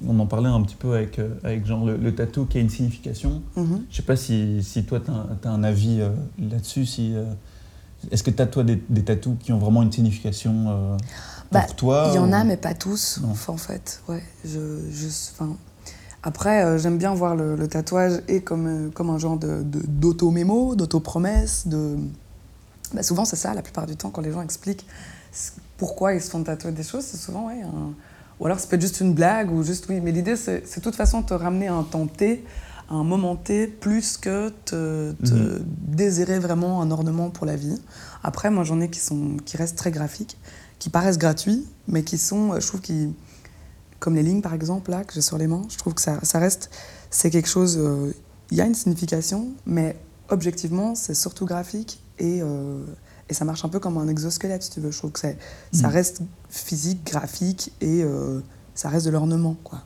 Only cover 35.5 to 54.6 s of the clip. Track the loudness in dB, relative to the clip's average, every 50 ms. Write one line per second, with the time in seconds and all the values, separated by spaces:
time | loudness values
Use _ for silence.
35.5 | 0 -4 -6 -6 -6 -6 -4 -2 0 2 4 4 4 2 2 2 2 0 0 0
36.5 | 2 2 2 2 0 2 2 0 0 0 0 0 0 0 -2 -2 -4 -4 -4 -4
37.5 | -4 -2 -4 -4 -4 -4 -6 -12 -20 -18 -18 -18 -18 -6 -6 -6 -6 0 2 2
38.5 | 4 4 2 2 2 0 0 0 -2 -4 -4 -2 -2 -2 -2 -2 -4 -4 -6 -8
39.5 | -6 -4 -4 -4 -4 -2 -2 -2 -2 -2 -4 -4 -4 -8 -10 -10 -12 -18 -18 -20
40.5 | -20 -20 -20 -20 -16 -8 -8 0 2 4 4 4 4 6 4 4 4 4 2 2
41.5 | 2 2 0 -4 -12 -14 -6 0 0 0 0 0 -2 -2 0 0 2 2 2 2
42.5 | 2 0 -2 -2 -4 -6 -6 -2 -2 0 0 -2 -4 -8 -14 -20 -20 -20 -20 -20
43.5 | -20 -20 -20 -20 -20 -20 -20 -20 -14 -4 0 2 4 4 4 4 4 2 0 0
44.5 | -4 -2 -2 -2 -2 -2 -2 -2 -4 -4 -4 -6 -4 -2 -2 0 0 0 0 0
45.5 | 0 0 -2 -6 -10 -6 -4 -4 -2 0 0 0 0 0 0 0 2 4 4 4
46.5 | 2 0 -6 -14 -14 -16 -18 -18 -18 -20 -16 -4 -2 2 2 4 4 4 2 2
47.5 | 2 2 2 4 2 2 2 2 2 0 -2 -4 -4 -8 -14 -20 -20 -20 -8 -2
48.5 | 0 2 2 2 2 2 2 2 2 2 0 0 0 0 0 -2 -2 -4 -4 -6
49.5 | -10 -10 -4 -2 0 2 2 0 -2 -6 -14 -20 -20 -20 -4 -2 0 0 0 0
50.5 | -2 -2 -4 -2 -2 0 0 0 -2 -4 -4 -4 -2 -2 -2 -2 -4 -4 -4 -2
51.5 | -2 -4 -4 -6 -8 -8 -8 -8 -12 -16 -16 -20 -8 -2 0 0 0 0 0 -2
52.5 | -2 -4 -4 -6 -6 -8 -8 -12 -14 -16 -20 -20 -20 -20 -10 -8 -4 -2 -2 -2
53.5 | -2 -2 -4 -2 -2 -2 -2 -2 -2 0 0 0 0 0 -2 -2 -4 -2 -2 -2
54.5 | -4 -4